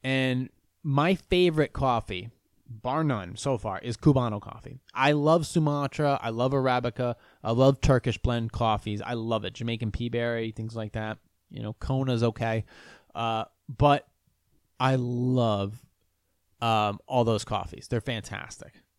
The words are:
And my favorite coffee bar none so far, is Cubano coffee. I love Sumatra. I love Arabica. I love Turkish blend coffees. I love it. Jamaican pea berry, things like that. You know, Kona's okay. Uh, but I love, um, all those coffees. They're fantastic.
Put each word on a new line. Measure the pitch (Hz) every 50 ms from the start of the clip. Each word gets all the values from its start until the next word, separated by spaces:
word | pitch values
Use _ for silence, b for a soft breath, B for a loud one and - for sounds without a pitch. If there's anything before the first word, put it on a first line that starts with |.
| -
And | 131 135 131 131 131 127 127 131 - _ _ _ _ _ _
my | _ 156 135 143 147 170 190
favorite | - - _ 185 180 180 175 160 156 147 -
coffee | _ - 139 131 120 113 - - 101 90 95 113 - _ _ _ _ _ _ -
bar | 117 107 - 123 131 156 160
none | 151 131 107 92 87 -
so | - - 143 135 117
far, | - 107 95 92
is | - 120 113 -
Cubano | - 156 143 131 123 117 107 104
coffee. | - - - 110 - - 120 - _ _ _
I | - 131 143
love | 147 147 143 151 160 175 156
Sumatra. | - - 175 156 147 147 147 143 139 - - 151 143 139 -
I | - 117
love | 113 113 123 131 135
Arabica. | 139 131 131 127 127 123 123 117 - 127 120 117 b b b b b b
I | -
love | 117 120 131 135 139 -
Turkish | - 170 139 123 - 127 110 -
blend | _ 123 120 117 113 113
coffees. | - - 120 113 107 104 - 110 104 101
I | - - 123
love | 117 113 113 113 110 107
it. | 95 -
Jamaican | - - 117 117 110 117 110
pea | 101 - 120 120
berry, | 117 120 117 120 117 117 113 113
things | 110 - 110 110 113
like | 117 110 107 -
that. | 110 107 110 110 - _ _ _ _ _ _
You | - 98
know, | 110 107 110
Kona's | _ - - 135 131 135 131 123 113 117
okay. | 117 113 - 120 113 110 113 107 B B B B B B B B B _
Uh, | - 117 113 113 110 110 - _ _ _ -
but | 135 - 143 143 143 147 - _ _ _ _ _ _ _ _ _ _ _ _ _ _ _
I | 127 131 131
love, | 131 123 120 123 120 123 127 127 127 120 113 104 101 98 101 107 117 - _ _ _ _ _ _ _ _ _ _ _ _ _ _ _
um, | 120 113 113 107 107 104 101 101 - -
all | 135 127 120
those | 113 113 104 -
coffees. | - 110 98 92 - - - - -
They're | - 117
fantastic. | - - 120 110 - - 107 - - - - - - - _ - _ _ _